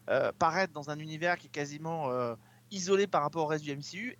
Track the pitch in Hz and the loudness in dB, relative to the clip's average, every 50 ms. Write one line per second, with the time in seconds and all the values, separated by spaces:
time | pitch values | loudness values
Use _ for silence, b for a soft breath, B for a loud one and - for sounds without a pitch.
0 | B - 107 131 135 110 - - 175 165 160 180 190 180 151 151 143 143 151 151 | B 0 2 2 2 2 0 2 2 4 4 4 2 0 -2 -6 -8 -8 -8 -8
1 | 156 156 156 151 165 175 175 170 - 143 123 151 143 143 147 151 160 160 165 165 | -8 -8 -6 -2 0 0 0 0 -4 -8 -6 -4 -4 -4 -6 -8 -6 -6 -4 -2
2 | 151 131 123 127 123 120 117 117 b b b b b - 208 196 180 180 196 196 | -2 0 0 0 0 -2 -2 -6 b b b b b -12 -8 -4 0 4 4 4
3 | 202 196 - 165 143 147 151 165 156 147 156 151 147 147 143 139 143 - - 185 | 4 4 4 2 2 2 2 0 0 0 0 -2 -2 -4 -6 -6 -8 -10 -10 -10
4 | 220 240 - - | -10 -10 -8 -6